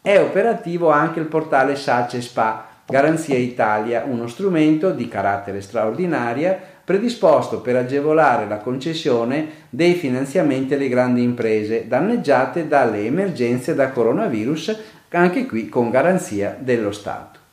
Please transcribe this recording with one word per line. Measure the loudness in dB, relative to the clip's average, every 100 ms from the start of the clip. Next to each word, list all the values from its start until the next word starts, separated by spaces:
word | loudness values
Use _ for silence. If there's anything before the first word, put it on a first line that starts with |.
è | 4 4
operativo | 4 2 0 0 -4 0 2
anche | 4 2 -2
il | -2
portale | -2 0 2 2
sace | 0 0 0 0 -6
spa. | -6 -2 -2 -2 -12 -20 _
Garanzia | 2 2 2 0 0
Italia, | 0 0 0 0 0 -2 -2
uno | -4 -6
strumento | -4 -2 2 4 4 0
di | -2 -4
carattere | -2 -2 -2 -4 -10
straordinario | -6 -2 -2 -2 -2 -2 -2 -2 -2 -2 -6 -20
predisposto | -4 -2 -2 2 4 4 2 -6
per | -2
agevolare | -2 0 -2 2 4 4 2 -2
la | -6
concessione | -4 -6 -4 -4 0 0 0 -2 -6 -10 -16
dei | 0 2
finanziamenti | 2 0 -2 -2 0 2 0 0
alle | 0 0
grandi | 2 2 2
imprese | 2 0 0 0 0 -4 0
danneggiate | 0 2 0 2 2 2 -2 0
dalle | 2 2 0
emergenze | -2 -2 -2 -2 0 0 -2
da | 0 0
coronavirus, | 2 0 2 0 -2 -2 -4 -4 -8 -10 -20 _
anche | 2 2 2 -2
qui | -4 -2
con | 0 2
garanzia | 2 2 0 -2 -4 -4 -4
dello | -2 0 0
Stato. | -4 -10 -10 -14 -20 _